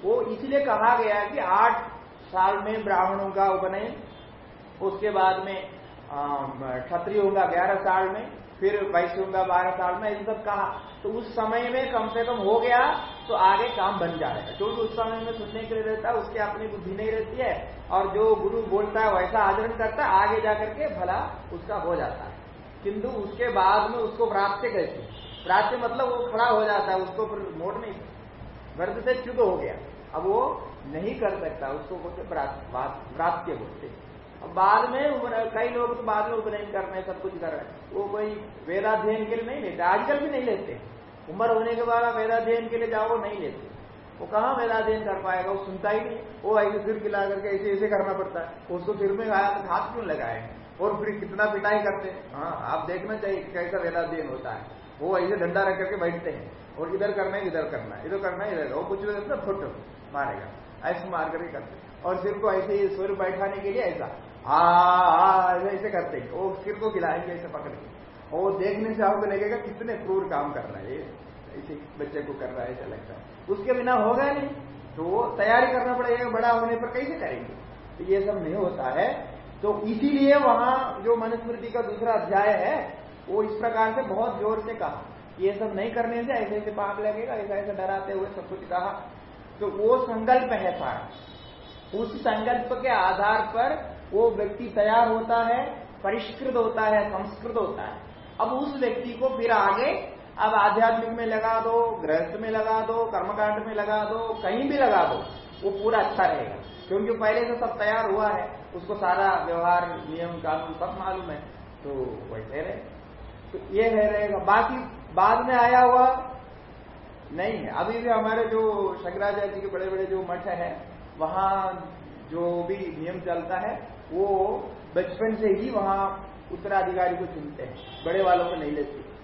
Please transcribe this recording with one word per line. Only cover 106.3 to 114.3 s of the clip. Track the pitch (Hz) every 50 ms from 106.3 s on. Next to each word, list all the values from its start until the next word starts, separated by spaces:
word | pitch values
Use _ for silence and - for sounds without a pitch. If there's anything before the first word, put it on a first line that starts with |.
| - 143 - - - - - - - - - -
क्योंकि | 190 202 220 226 226
पहले | - 214 214 214 240 240
से | 233 240 233
सब | 233 226 - -
तैयार | 208 208 220 226 220 208
हुआ | 190 208 214 208
है, | 208 185 180 - - - - - -
उसको | 180 175 - 208
सारा | 202 196 180 180 190 196 196 185 175 -
व्यवहार, | 175 170 170 170 175 175 175 - - 170 - 151 151
नियम, | 156 165 170 170
कानून | 170 165 - 160 156 160 160 160 160
सब | 160 175 - 180 190
मालूम | 185 190 190 190 180
है, | 170 - - - - - - - - - - -
तो | 143 139 131 127 120 110 107 - - 113
वैसे | 110 107 104 127 147
रहे। | 165 180 - - - - - - - - - - - - - - - -
तो | - - - - 190
ये | 202 226
है | 226 226 214 208 208
रहेगा। | 214 208 208 202